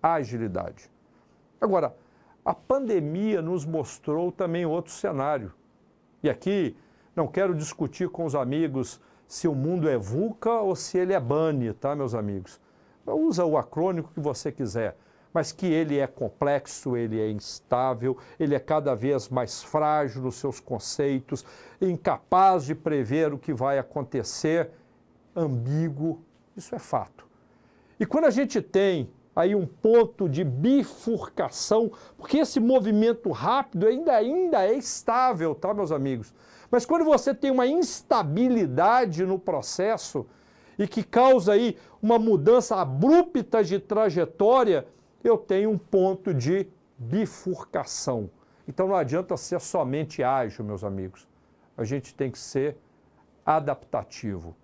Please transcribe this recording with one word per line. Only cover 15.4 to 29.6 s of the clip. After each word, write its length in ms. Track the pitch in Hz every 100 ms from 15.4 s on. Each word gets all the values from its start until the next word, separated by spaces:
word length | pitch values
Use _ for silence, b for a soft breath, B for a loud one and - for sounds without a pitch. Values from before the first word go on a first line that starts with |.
| 151
que 140 | - 185
ele 320 | 160 160 143
é 80 | 131
complexo, 920 | - 113 - 143 143 - - 139 123
ele 240 | 117 110
é 120 | 107
instável, 840 | 104 - - _ 123 131 120 127 123 B B
ele 140 | 151
é 60 | 143
cada 340 | - 156 139
vez 340 | 120 127 139 -
mais 360 | 127 117 -
frágil 580 | - 151 151 151 143 120
nos 140 | 127 120
seus 240 | 139 -
conceitos, 840 | - 120 - - 143 135 - 139 - B B B
incapaz 840 | 190 170 - 135 _ 180 190 185
de 120 | 135 156
prever 580 | 165 151 113 147 156
o 60 | 143
que 160 | - 127
vai 240 | 135 139
acontecer, 880 | 127 151 127 131 - - 160 165 151 b b b _ _ _ -
ambíguo, 840 | 160 123 120 147 165 139 160 160 _ _ _ -
isso 200 | - 226
é 40 |
fato. 460 | - 131 92 - - b b b b b b b
E 60 | 220
quando 200 | 277 320
a 40 |
gente 320 | 226 277 214
tem 480 | - 196 196 175 120 - _ -
aí 180 | 170
um 120 | 208